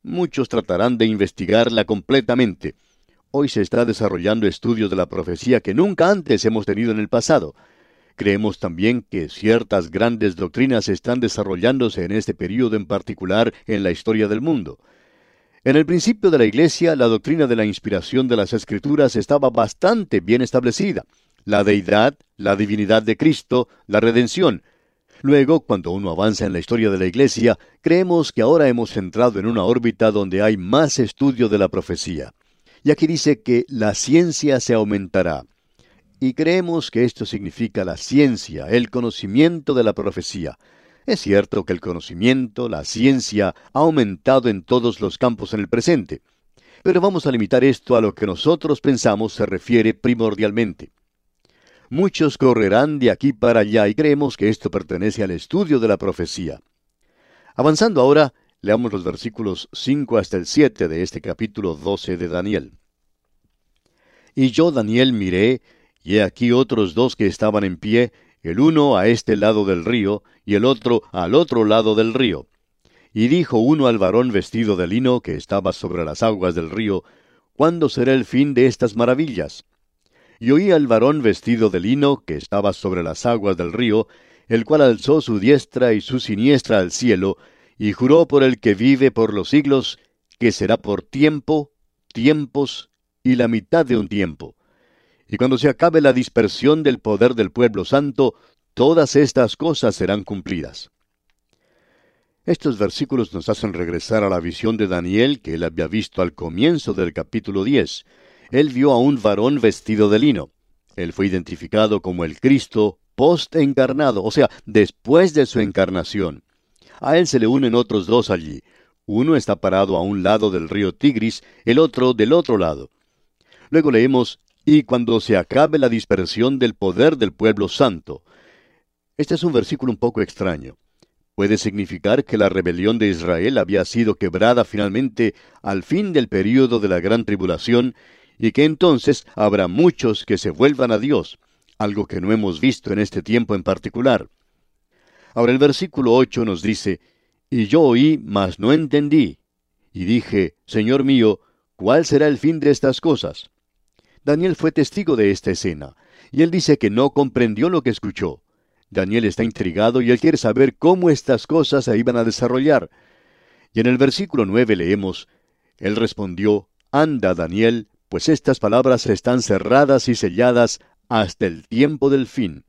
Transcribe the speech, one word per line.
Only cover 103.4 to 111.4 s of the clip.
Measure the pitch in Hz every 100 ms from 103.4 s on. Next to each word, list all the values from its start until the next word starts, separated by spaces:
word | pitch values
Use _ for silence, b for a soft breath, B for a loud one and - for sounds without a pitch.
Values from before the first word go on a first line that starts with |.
| 80
hacen | 104 107
regresar | 85 85 85 - 110
a | 101
la | 90
visión | 85 82 107 113
de | 101
Daniel | 90 87 101 131 139
que | -
él | 80
había | 85 80 80
visto | 107 98 -
al | 87
comienzo | - 85 82 147 165 -
del | 78 85
capítulo | 80 82 113 107 98
diez. | 104 135 87 - b b b b b
Él | 123 151
vio | 123 143
a | 120
un | 135 135
varón | 104 101 120 143
vestido | 113 92 - 107 104
de | 107
lino. | 147 107 71 _ _ _ _ -
Él | 87
fue | 80 98
identificado | 90